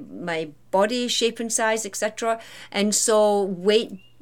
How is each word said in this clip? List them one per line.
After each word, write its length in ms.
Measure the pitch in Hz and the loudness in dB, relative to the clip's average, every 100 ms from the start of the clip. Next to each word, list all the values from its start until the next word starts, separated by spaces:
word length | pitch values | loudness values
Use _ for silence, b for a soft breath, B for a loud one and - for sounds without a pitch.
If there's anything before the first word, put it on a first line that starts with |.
| - | -10
my 380 | 95 175 165 160 147 - | -10 -6 -4 -6 -12 -4
body 360 | 190 214 247 240 | 0 2 0 -2
shape 320 | - 233 233 | 0 0 -2
and 140 | 233 | -4
size, 320 | - 220 220 208 | 0 0 0 -4
et 100 | - | -4
cetera. 440 | 214 214 226 226 B B B | -6 -2 -2 -2 B B B
And 240 | 202 208 202 | -2 0 2
so 480 | - 214 214 202 | 2 4 4 4
weight 560 | 196 175 190 214 220 190 - - | 0 -2 2 2 2 -12 -20 -20